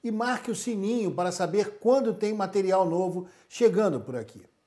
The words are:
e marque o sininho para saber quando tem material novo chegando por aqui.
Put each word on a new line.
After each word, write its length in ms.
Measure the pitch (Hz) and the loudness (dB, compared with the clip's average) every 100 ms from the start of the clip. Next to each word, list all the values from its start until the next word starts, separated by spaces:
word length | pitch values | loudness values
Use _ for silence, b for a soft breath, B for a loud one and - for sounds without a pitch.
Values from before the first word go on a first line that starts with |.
e 120 | 233 | -6
marque 360 | 220 240 240 - | -2 -2 -2 -4
o 60 | |
sininho 580 | 190 - 214 202 240 190 | -6 -4 -2 -2 0 -2
para 200 | 139 180 | -2 -2
saber 480 | 180 170 202 208 - | -2 0 0 -2 0
quando 340 | 226 269 226 | 4 4 2
tem 180 | 185 214 | 0 -2
material 520 | 214 185 202 185 190 | -2 -2 0 2 2
novo 440 | 175 170 185 175 180 B B | 2 0 -2 -4 -10 B B
chegando 520 | - 233 185 208 131 | 2 4 4 2 0
por 140 | 101 | -6
aqui. 300 | 123 107 - - _ | -10 -10 -16 -20 _